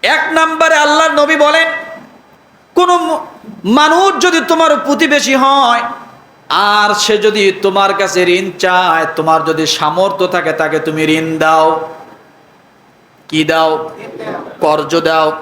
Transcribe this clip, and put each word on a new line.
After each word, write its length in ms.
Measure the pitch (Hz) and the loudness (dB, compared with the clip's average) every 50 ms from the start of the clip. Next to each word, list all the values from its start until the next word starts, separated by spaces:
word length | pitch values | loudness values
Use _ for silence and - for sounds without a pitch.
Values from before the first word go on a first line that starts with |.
এক 260 | - 226 294 302 311 311 | 0 0 0 0 -2 -2
নম্বরে 420 | 320 320 320 320 320 311 330 320 320 | 0 0 0 0 0 0 2 2 4
আল্লাহর 380 | 302 302 294 302 311 320 320 | 2 2 2 2 2 2 2
নবী 240 | 311 294 294 302 320 | 2 0 2 2 2
বলেন, 320 | 294 294 294 302 320 330 320 - - - - - - - - - - _ _ - _ _ _ _ _ _ _ _ | 2 2 2 2 2 0 0 -4 -8 -12 -14 -18 -20 -20 -20 -20 -20 _ _ -20 _ _ _ _ _ _ _ _
"কোন 220 | 349 359 359 359 | 0 2 2 2
মু-, 220 | 349 330 311 320 - - - - - - - - - - | 0 0 -2 -4 -6 -6 -12 -20 -20 -20 -20 -20 -8 -2
মানুষ 600 | 185 226 285 302 311 320 349 381 392 370 269 214 | 0 2 2 4 4 2 4 2 2 2 2 0
যদি 160 | 262 330 330 - - | 0 0 0 0 0
তোমার 280 | 320 320 330 320 294 | 0 2 2 2 2
প্রতিবেশী 580 | - - 269 285 220 320 285 294 285 208 233 269 | 0 0 -2 0 0 2 2 2 0 0 0 0
হয়, 460 | 262 254 269 277 277 269 240 240 233 - - - - - - - - - - _ _ _ _ | 2 2 2 2 2 2 2 0 0 -2 -6 -10 -12 -18 -20 -20 -20 -20 -20 _ _ _ _
আর 460 | 147 175 202 208 208 208 208 202 202 | -2 0 2 2 2 2 2 2 0
সে 240 | - - - 214 208 | -2 0 0 0 2
যদি 340 | 190 214 196 214 196 196 190 - | 2 2 2 4 2 0 0 0
তোমার 320 | 196 196 185 202 196 196 196 | -2 0 0 2 0 0 0
কাছে 300 | 190 196 185 185 185 180 | -2 -2 -2 0 0 2
ঋণ 260 | 175 180 185 190 190 175 - | 2 2 0 -2 -4 -6 -2
চায়, 480 | - 185 180 180 185 175 160 160 160 156 - | -2 0 2 2 2 2 0 0 -2 -2 -4
তোমার 280 | - 156 160 160 160 160 | -4 0 2 2 2 2
যদি 220 | 160 160 156 160 | -2 -2 -2 -2
সামর্থ্য 600 | 156 - - 160 151 156 175 190 196 190 190 185 | -2 -2 -2 -2 -2 0 0 0 -2 0 -2 -4
থাকে, 260 | 180 180 180 160 160 | -2 -2 -2 -2 -2
তাকে 260 | 156 160 160 156 156 156 | -2 -2 -2 -2 -2 -2
তুমি 240 | 156 160 156 156 | -4 -4 -4 -2
ঋণ 360 | 156 156 156 160 160 160 160 156 | 0 0 0 0 -2 -4 -2 0
দাও।" 500 | 156 156 160 160 160 160 160 160 - - - - - - - - - _ _ _ _ _ _ _ _ _ _ _ _ _ _ _ _ _ _ _ _ _ | 0 2 4 4 4 2 0 -2 -6 -10 -14 -18 -20 -20 -20 -20 -20 _ _ _ _ _ _ _ _ _ _ _ _ _ _ _ _ _ _ _ _ _
কি 160 | 156 156 156 | -2 -2 0
দাও? 460 | 151 160 165 165 160 160 156 - - - - - - - - - - - - - - - - | 0 2 2 2 2 0 -2 -4 -8 -12 -16 -18 -16 -14 -14 -12 -10 -10 -12 -12 -16 -6 -4
কর্জ 400 | - 151 151 151 147 139 160 165 | 0 0 0 0 -2 -2 -2 -2
দাও। 320 | 165 160 160 160 156 156 156 - | 0 0 0 2 0 0 -2 -4